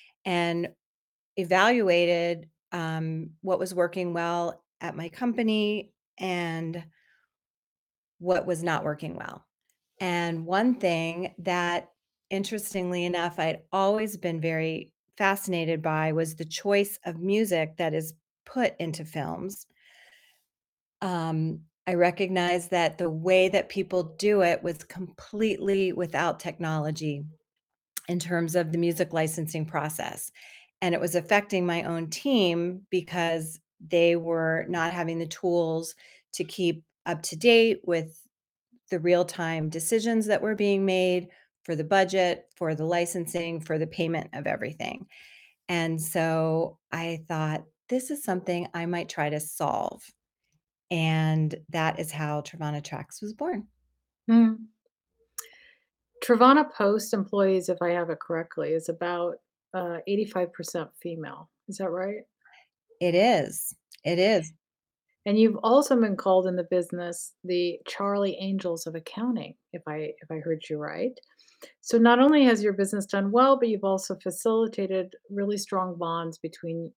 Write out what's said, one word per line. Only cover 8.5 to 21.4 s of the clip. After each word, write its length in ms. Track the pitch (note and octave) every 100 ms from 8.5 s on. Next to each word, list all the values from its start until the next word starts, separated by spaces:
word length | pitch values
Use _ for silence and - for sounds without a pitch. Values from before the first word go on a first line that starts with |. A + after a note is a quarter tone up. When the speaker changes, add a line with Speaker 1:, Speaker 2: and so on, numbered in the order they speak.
| E3
Speaker 1:
not 220 | E3+ D#3
working 300 | D3+ D3 D#3
well, 300 | - - - _ _ _ _ _ -
and 460 | F#3 F3 E3+ E3 E3
one 280 | F#3+ B3
thing 600 | B3+ F#3 E3 E3 E3+ F#3 -
that, 520 | F3 F3 F3 F3 - _ _ _ -
interestingly 720 | G3 G3 G#3+ G3+ G3 F3+ F3+
enough, 340 | F3 F3+ E3+ E3
I'd 220 | D#3+ D#3+ -
always 460 | G3 G3 G#3+ G#3+ G3+
been 240 | F3 E3
very 520 | E3 D#3+ D#3+ D#3+ - _ _ -
fascinated 640 | G3 G3 - F3 D#3+ D#3+
by 300 | D#3+ D#3 D#3
was 220 | D#3 D#3+
the 120 | D#3+ D#3+
choice 520 | - G3+ G3+ G3+ -
of 160 | - E3
music 560 | F#3 G#3 G#3+ E3+ D#3 D#3
that 160 | E3
is 220 | D#3 D#3+ - _ _ -
put 280 | B3+ A#3+ -
into 260 | E3 D#3+
films. 640 | D#3+ D#3+ G#2 E2 F#3+ G3+ - _ _ _ _ _ _ _ _ _ _ _ _ -
Um, 580 | G3 F3 E3 D#3+